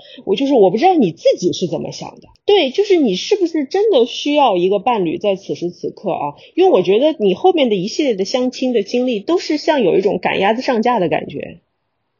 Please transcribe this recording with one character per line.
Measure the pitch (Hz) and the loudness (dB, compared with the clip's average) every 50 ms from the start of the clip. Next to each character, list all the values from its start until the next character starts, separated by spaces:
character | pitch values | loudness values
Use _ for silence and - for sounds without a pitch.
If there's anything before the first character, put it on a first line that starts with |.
| - - - - - | -20 -20 -20 -12 -4
我 | - 190 | -4 -2
就 | - 277 | -2 0
是， | 269 285 | 2 4
我 | 240 190 185 | 4 4 4
不 | 170 | 4
知 | 226 311 | 2 2
道 | 381 370 | 2 4
你 | 320 226 165 | 4 2 0
自 | 156 - - 539 440 | -2 0 0 0 0
己 | 269 185 170 143 | 0 -2 -4 -4
是 | - 185 | -4 -6
怎 | 147 165 147 | -6 -6 -6
么 | 143 - | -8 -10
想 | - - - - - - | -12 -14 -16 -18 -18 -20
的。 | - - _ _ - | -20 -20 _ _ 0
对， | - 415 392 302 254 | 2 2 2 2 0
就 | 254 - 415 | 0 -2 0
是 | 403 381 | 2 2
你 | 339 285 220 180 | 2 2 0 0
是 | 190 - - 415 | -2 -2 -2 0
不 | 427 359 | 0 0
是 | 330 - 320 277 | -2 -2 -4 -4
真 | - - 381 415 453 | -2 -2 0 2 4
的 | 370 254 226 | 4 2 2
需 | - - - - 294 294 | 2 -2 -6 -4 0 2
要 | 294 277 240 190 | 4 4 4 2
一 | 180 175 190 | 2 0 0
个 | 202 | 0
伴 | 202 190 254 240 208 180 | 0 0 0 0 0 -2
侣 | 160 156 | -2 -4
在 | 175 208 208 190 | -2 -2 -2 -2
此 | 185 - - 160 | -2 -4 -8 -8
时 | - 175 175 | -6 -6 -8
此 | 175 - - - | -8 -8 -10 -10
刻 | - - - 185 | -10 -8 -6 -6
啊？ | 156 - 143 147 - - - - - | -6 -4 -6 -8 -8 -12 -18 -8 0
因 | 320 370 | 2 4
为 | 370 | 4
我 | 294 190 180 | 4 4 4
觉 | 180 196 220 | 4 2 2
得 | 277 311 302 | 2 0 0
你 | - 311 190 185 | 2 0 0 0
后 | - - 370 370 | 2 2 2 2
面 | 320 269 233 | 4 2 0
的 | 208 | 0
一 | 185 170 | -2 -4
系 | 220 - - 311 | -6 -4 -2 -2
列 | 269 214 | -2 0
的 | 185 196 | -2 -4
相 | - - 254 247 254 | -4 -2 -2 -2 -2
亲 | - - 262 254 | -4 -4 -4 -2
的 | 240 220 202 | -2 -2 -2
经 | - - 247 254 | -2 -2 -2 -2
历 | 254 240 202 | -2 -4 -4
都 | 202 - 330 403 | -2 -2 -2 -2
是 | - - 311 | -2 -4 -6
像 | 294 - 330 311 285 | -4 -2 0 0 2
有 | 214 160 151 | 2 2 2
一 | 185 | 2
种 | 196 202 175 180 | 2 0 -2 -2
赶 | - 143 151 170 | -4 -4 -2 0
鸭 | 190 202 226 | 0 0 0
子 | 240 | 0
上 | - - 254 220 220 | -2 -2 -2 0 0
架 | 240 247 214 | 0 0 0
的 | 175 151 | 0 -2
感 | 156 - 185 | -2 -4 -6
觉。 | - 143 - - - - 170 _ _ _ _ _ _ _ _ _ _ _ | -8 -12 -12 -12 -14 -16 -20 _ _ _ _ _ _ _ _ _ _ _